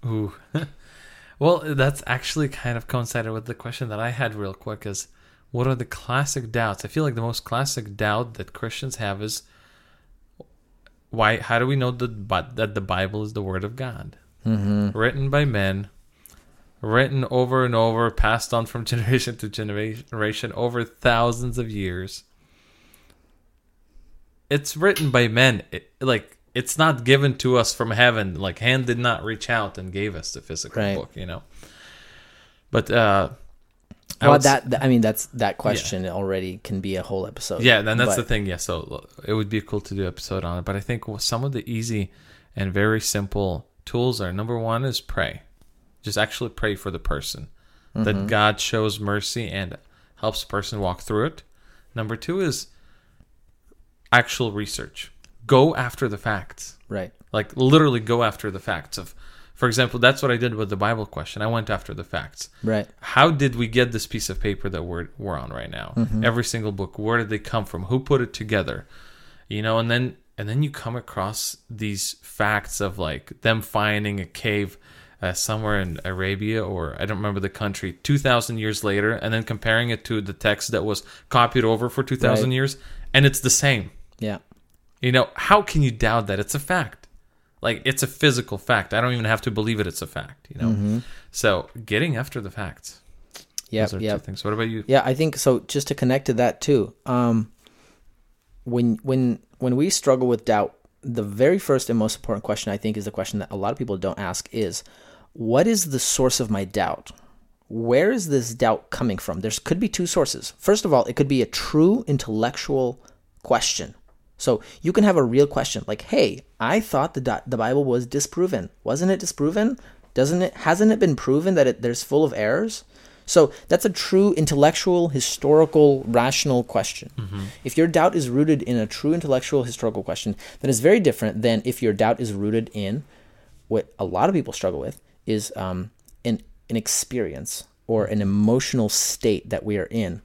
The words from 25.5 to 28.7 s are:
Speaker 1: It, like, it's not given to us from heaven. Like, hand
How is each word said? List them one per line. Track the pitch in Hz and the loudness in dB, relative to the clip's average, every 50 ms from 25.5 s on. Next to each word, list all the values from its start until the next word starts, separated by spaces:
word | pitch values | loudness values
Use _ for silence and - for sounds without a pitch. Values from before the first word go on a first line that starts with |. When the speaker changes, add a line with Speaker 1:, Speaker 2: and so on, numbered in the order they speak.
| 117 98 - _ | 4 2 -4 _
Speaker 1:
It, | - 90 - _ _ _ | -12 -14 -14 _ _ _
like, | 127 131 123 110 - - - _ _ _ _ | 0 0 0 0 0 -6 -20 _ _ _ _
it's | 127 123 - - - | -6 -4 -4 0 2
not | 156 160 156 123 117 | 2 2 2 0 4
given | 120 135 139 139 139 127 - | 4 6 6 6 2 0 0
to | - 127 127 123 | 0 2 4 4
us | 113 - - | 4 2 0
from | - 120 117 | -4 -2 -4
heaven. | 110 104 123 123 117 110 104 95 90 78 | 4 6 6 6 6 4 -2 -4 -4 -4
Like, | 95 95 85 - | -4 -6 -6 -2
hand | 110 120 | 0 2